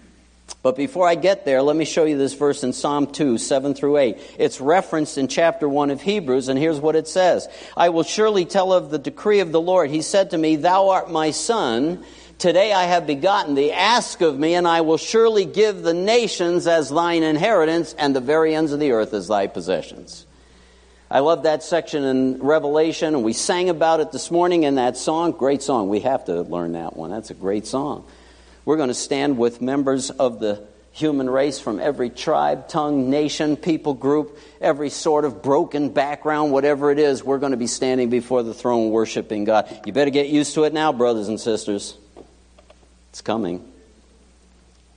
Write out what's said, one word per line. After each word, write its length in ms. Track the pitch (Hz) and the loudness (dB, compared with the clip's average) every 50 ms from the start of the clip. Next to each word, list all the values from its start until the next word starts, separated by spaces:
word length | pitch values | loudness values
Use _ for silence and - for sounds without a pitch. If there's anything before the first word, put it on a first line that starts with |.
| - - - _ _ _ _ _ _ - - _ | -20 -20 -20 _ _ _ _ _ _ -20 -8 _
But 140 | - - - | 0 0 0
before 320 | 143 143 131 - 180 180 175 | 0 -4 -4 0 2 2 2
I 60 | 175 | 2
get 320 | 156 156 190 196 196 - | 2 2 0 0 0 0
there, 160 | 139 135 135 | 0 2 2
let 140 | 139 147 156 | 2 2 2
me 100 | 160 151 | 0 0
show 180 | - - 175 156 | 0 2 2 2
you 140 | 156 147 135 | 2 2 0
this 160 | 135 131 135 | 0 -2 -2
verse 280 | - 143 143 139 - | 0 0 0 0 0
in 120 | - 127 127 | -2 -4 -4
Psalm 320 | - - 147 143 147 143 | -2 -2 -2 0 0 -2
two, 320 | 139 - - 151 131 117 113 | -2 -2 -2 0 0 0 0
seven 340 | - - 143 135 135 143 | 0 0 0 0 0 -2
through 240 | 135 - 147 143 147 | -4 -2 0 2 2
eight. 220 | 147 135 113 98 - - - - | 2 2 2 0 -4 -12 -12 -4
It's 240 | - 143 - - - | -2 -2 -2 -2 -2
referenced 560 | 131 143 170 190 190 - 165 156 151 - - | 0 2 2 2 2 0 -2 -4 -4 -4 -4
in 120 | 143 135 127 | -4 -4 -2
chapter 380 | - 175 170 165 165 - 156 | 0 2 2 2 2 0 -2
one 240 | 143 139 147 143 143 | -2 0 0 0 0
of 120 | 139 135 | -2 -4
Hebrews, 480 | - 196 208 208 165 127 127 135 123 135 | -2 -2 -2 -2 0 0 0 0 0 0
and 80 | 135 135 | -2 0
here's 200 | 156 165 160 139 | 0 0 0 0
what 160 | 151 156 151 | 0 0 0
it 140 | 160 151 - | 0 0 -2
says. 400 | - 185 185 175 135 - - - - - - - - | 0 2 4 4 2 0 -2 -8 -16 -18 -18 -8 -2
"I 140 | - 170 175 | 2 2 2
will 140 | 170 165 | 2 0
surely 420 | 160 - - 208 214 220 208 190 170 | -2 -2 0 0 2 2 2 0 0
tell 300 | - - 196 185 190 185 | 0 0 0 2 4 2
of 160 | 180 165 143 | 2 2 0
the 80 | 156 147 | -6 -6
decree 420 | 131 147 - - - 214 208 202 | -6 -6 -10 -4 0 2 2 2
of 100 | 185 165 | 2 2
the 120 | 151 160 | 0 0
Lord. 260 | 165 180 185 185 160 139 | 2 2 2 2 2 2
He 140 | 151 160 | 0 -4
said 260 | 151 - - 196 196 180 | -2 0 2 2 2 2
to 40 | 180 | 0
me, 200 | 160 156 156 156 | 0 2 2 2
'Thou 340 | 147 147 180 185 196 196 190 | 2 2 2 4 4 4 4
art 200 | 185 170 - - | 2 2 0 -2
my 200 | 165 156 156 156 | -2 0 0 0
son. 760 | 147 - - - 233 214 165 127 113 120 143 165 180 180 - - - - - - - - | -2 -4 -2 -2 0 0 0 0 0 0 0 -2 -4 -6 -10 -18 -20 -20 -20 -20 -8 -2
Today 340 | - 175 160 185 208 214 | 0 2 4 4 4 4
I 140 | 202 185 180 | 4 2 2
have 200 | 175 180 175 160 | 2 2 2 2
begotten 480 | 151 143 139 156 190 202 202 170 151 143 | 0 -2 0 2 2 2 2 0 0 2
thee. 160 | 135 143 147 | 2 2 2
Ask 500 | - 180 185 - 247 233 - - - - | 2 2 4 4 4 2 2 -2 -2 0
of 160 | 175 156 135 | 0 2 2
me, 180 | 135 151 160 175 | 2 0 2 2
and 120 | 175 175 | 2 2
I 140 | 170 165 165 | 4 4 2
will 160 | 160 156 160 | 4 2 2
surely 480 | 156 - - - 226 226 226 220 202 185 | 0 0 0 2 4 4 4 4 2 0
give 400 | 143 123 196 214 214 196 180 165 | 0 2 2 2 2 0 -2 -2
the 100 | 170 165 | -2 0
nations 720 | 175 185 208 233 247 226 180 - - 175 170 175 175 - | 0 2 2 2 2 2 0 -2 -2 -2 0 0 0 2
as 220 | 170 165 165 143 135 | 2 2 2 2 0
thine 340 | 143 165 170 170 170 165 | 0 0 0 2 2 2
inheritance, 720 | 160 156 156 147 185 226 220 175 156 160 165 170 156 - - | 2 2 0 2 2 2 4 4 4 2 2 0 -2 -4 -4
and 200 | - 151 143 135 | -2 -2 0 0
the 40 | 135 | 0
very 320 | 120 135 156 160 160 160 | 0 0 2 2 2 2
ends 200 | 156 156 160 147 | 2 0 0 -2
of 80 | 147 143 | -2 0
the 100 | 151 139 | 0 2
earth 240 | 117 110 107 104 107 | 2 2 0 0 -4
as 140 | 101 90 87 | -6 -4 -2
thy 180 | 107 101 98 | -2 0 -2
possessions.'" 800 | 98 - 95 82 90 90 78 - - - - - - - - - _ _ - - _ - - - _ _ _ _ _ - _ _ - | -2 -6 -6 -4 -2 -2 -2 -4 -8 -14 -20 -18 -20 -20 -20 -20 _ _ -20 -20 _ -20 -20 -20 _ _ _ _ _ -20 _ _ -2
I 120 | - 135 | 0 2
love 240 | 139 160 170 147 135 | 4 4 2 2 2
that 180 | 160 151 147 | 0 0 -2
section 400 | - - 175 160 156 - - 147 | -2 -2 -2 -2 -2 -2 -4 -2
in 400 | 139 135 131 131 131 131 127 131 | 0 0 2 2 2 0 -2 -2
Revelation, 720 | 131 139 156 156 143 143 147 156 160 165 143 - 175 156 156 | 0 2 2 2 2 2 2 2 2 2 0 -2 -2 0 0
and 80 | 135 | 0
we 100 | 110 113 | 0 0
sang 360 | 110 - - - 185 180 180 185 | -2 -2 -2 -2 0 0 0 0
about 320 | 170 147 165 165 160 156 | 0 2 2 2 2 2
it 100 | 147 151 | 0 -2
this 180 | - 131 - - | -4 -10 -6 -2
morning 360 | 170 170 175 180 180 170 151 | 0 2 2 2 2 2 2
in 100 | 143 139 | 2 2
that 220 | 127 123 127 120 | 2 2 0 -2
song. 340 | - - 165 160 165 175 165 | -2 -2 -2 -2 0 0 -2
Great 320 | - - 135 139 143 135 | -2 0 0 0 0 0
song. 260 | - - 135 113 98 95 | -2 -2 0 0 0 0
We 120 | 104 101 | -2 0
have 240 | - 127 180 - - | 0 0 -2 -2 -2
to 180 | - 85 85 | -4 -4 -4
learn 300 | 85 82 87 87 85 85 | -4 -4 -6 -6 -6 -6
that 240 | 85 82 80 - - | -6 -8 -8 -10 -10
one. 140 | - 82 85 | -10 -10 -10
That's 200 | 98 110 110 - | -10 -10 -12 -14
a 40 | 76 | -14
great 300 | - 92 95 104 107 104 | -8 -4 -4 -4 -4 -4
song. 380 | - 131 135 143 147 - - - - - - - - - - - - - - - | -6 -6 -6 -6 -6 -8 -12 -14 -20 -20 -20 -20 -20 -20 -20 -20 -20 -20 -8 -2
We're 140 | 131 156 156 | -2 0 0
gonna 160 | 139 127 117 | 0 -2 -2
stand 440 | - - - 143 139 139 147 135 113 | -4 -4 -4 -2 0 0 0 2 2
with 240 | 117 120 117 - | 2 0 0 -2
members 480 | 120 131 135 143 135 135 135 131 127 - | -4 -2 -2 0 0 0 0 -2 -2 -6
of 300 | - - 139 123 117 107 | -2 0 0 0 0 -2
the 220 | 110 104 104 - - - - _ _ _ | -4 -4 -4 -4 -8 -20 -20 _ _ _
human 400 | - - 156 156 143 139 131 127 | -8 -4 -2 0 0 0 -2 0
race 300 | 127 131 147 151 131 - | 0 0 0 0 -2 -4
from 180 | - 120 104 82 | -6 -6 -4 -2
every 320 | 87 147 135 - 123 120 | -2 -2 -2 -2 -4 -6
tribe, 560 | - - - 165 151 147 147 147 147 143 131 | -6 -6 -2 0 0 2 2 0 -2 -4 -6
tongue, 420 | - - 160 147 147 147 135 127 127 | -6 -4 -4 -2 0 0 0 0 0
nation, 480 | 139 151 151 139 - - 156 151 147 | 0 0 0 -2 -2 -2 -2 -2 -2
people 380 | - - 185 156 147 - 151 135 | -2 -2 -2 -2 -2 -2 -4 -4
group, 420 | 123 135 139 147 151 147 151 - - - - - - | -2 0 0 0 0 0 -4 -10 -20 -20 -20 -10 -2
every 300 | - 170 151 139 151 135 | 0 0 0 0 -2 -6
sort 340 | - - - 165 151 147 151 | -6 -4 -2 0 2 2 0
of 180 | 143 107 - | 0 -4 -4
broken 480 | - 135 139 160 170 - - 147 147 127 | -2 0 2 2 2 0 -2 -4 -2 -2
background, 600 | - 147 135 147 147 - - 151 151 151 151 147 | 0 -2 -2 -2 -4 -4 -4 -2 0 0 0 2
whatever 400 | 135 135 139 147 147 135 143 147 | 2 2 2 2 2 2 2 2
it 80 | 143 147 | 2 4
is, 240 | 151 143 131 113 | 4 2 2 0
we're 160 | - 131 139 131 | -2 -2 -2 -2
gonna 180 | 143 139 131 | 0 -2 -2
be 120 | 117 120 113 | -2 -2 -4
standing 420 | - - 135 131 131 131 123 117 | -4 -2 -2 0 0 2 0 2
before 320 | 123 120 117 - 131 123 | 0 -2 -2 0 -2 -2
the 120 | 117 113 107 | -2 -2 -6
throne 360 | - - 123 123 117 110 110 | -4 -2 0 2 2 2 2
worshiping 540 | 110 113 113 110 - 117 - - 110 104 104 | 2 0 0 0 -2 -6 -6 -4 -4 -2 0
God. 240 | 110 110 107 - - - - - | 2 2 2 2 -2 -8 -14 -10
You 80 | 104 | -4
better 180 | 95 - 147 139 | 0 0 2 2
get 160 | 131 143 139 | 2 0 0
used 280 | 143 151 147 143 - - | 2 2 0 0 0 0
to 100 | 160 151 | 0 0
it 80 | 147 | 0
now, 200 | 151 156 156 156 | 0 0 0 0
brothers 360 | 135 117 123 120 117 107 101 104 | 2 2 2 2 2 0 -2 -4
and 100 | 110 101 | -6 -4
sisters. 560 | - 117 110 104 - 107 101 101 - - - - - - - - - _ _ _ _ _ _ - - _ - _ _ _ _ _ _ _ | -2 -2 -2 -2 -2 -4 -4 -4 -6 -10 -16 -18 -20 -20 -20 -20 -20 _ _ _ _ _ _ -20 -20 _ -20 _ _ _ _ _ _ _
It's 100 | - - | -20 -12
coming. 420 | - 113 107 113 101 85 90 90 - - - - - _ _ _ _ _ _ _ _ _ _ _ _ _ _ _ _ _ _ _ _ _ _ | -6 -4 -4 -2 -2 -4 -6 -8 -10 -16 -20 -20 -20 _ _ _ _ _ _ _ _ _ _ _ _ _ _ _ _ _ _ _ _ _ _